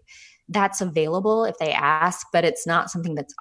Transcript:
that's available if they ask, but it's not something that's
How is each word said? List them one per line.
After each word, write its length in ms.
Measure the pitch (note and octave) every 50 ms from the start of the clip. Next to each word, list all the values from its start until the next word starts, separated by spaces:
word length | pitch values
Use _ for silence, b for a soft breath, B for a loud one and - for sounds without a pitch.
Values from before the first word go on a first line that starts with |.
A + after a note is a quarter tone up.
| _ B B B B B B B B -
that's 320 | E3+ G#3 G3 G3 G3 -
available 640 | G3 F3+ D#3 D#3+ D#3 D3+ E3 F#3 F#3+ G#3+ A3 A3 A3+
if 140 | A3 F#3 -
they 160 | D#3+ D#3 C#3+
ask, 540 | - - C#3+ D#3 D#3 D#3+ F3+ F#3 - - -
but 140 | - F3 F3
it's 200 | E3 D#3+ - -
not 240 | E3 E3 E3+ - F3
something 240 | - F3 E3 E3+ D#3+
that's 200 | D3 C#3+ - - -